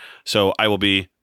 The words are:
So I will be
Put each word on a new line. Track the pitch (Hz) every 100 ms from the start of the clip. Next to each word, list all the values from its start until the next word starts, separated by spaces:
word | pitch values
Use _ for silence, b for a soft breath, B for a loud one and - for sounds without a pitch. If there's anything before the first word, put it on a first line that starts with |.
| B B
So | - 110 98 -
I | 110
will | 104
be | 101 98 92 _